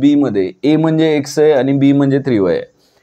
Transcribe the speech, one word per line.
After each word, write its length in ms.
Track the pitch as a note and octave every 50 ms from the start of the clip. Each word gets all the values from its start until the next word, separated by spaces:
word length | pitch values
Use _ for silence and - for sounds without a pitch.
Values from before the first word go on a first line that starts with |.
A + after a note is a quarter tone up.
बीमध्ये 500 | C3 C#3+ D3 C#3+ C#3+ B2+ G#2 G2 F#2+ F#2 - _ -
ए 100 | C#3 D3+
म्हणजे 340 | D#3 D#3+ D#3+ D#3+ D#3+ D#3+ D#3+ D#3
X 220 | D3 C#3+ C#3+ - -
आहे 140 | D3+ D#3 D3+
आणि 200 | C3+ B2 C3+ C#3 C#3
B 140 | C3+ C#3 C#3
म्हणजे 260 | C#3+ C#3+ C#3 C3+ C#3 C3+
थ्री 120 | C3+ B2 G#2+
वाय 180 | F#2+ F2+ E2
आहे, 80 | C#2 - - _ _ _ _ _ _